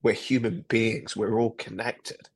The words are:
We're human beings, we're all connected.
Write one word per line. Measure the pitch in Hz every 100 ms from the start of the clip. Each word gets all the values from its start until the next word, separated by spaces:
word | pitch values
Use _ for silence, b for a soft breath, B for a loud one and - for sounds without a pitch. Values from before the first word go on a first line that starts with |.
We're | 117
human | 104 - 131 113 87 -
beings, | 113 113 - - -
we're | 107 110
all | 117
connected. | - - 95 117 - - - -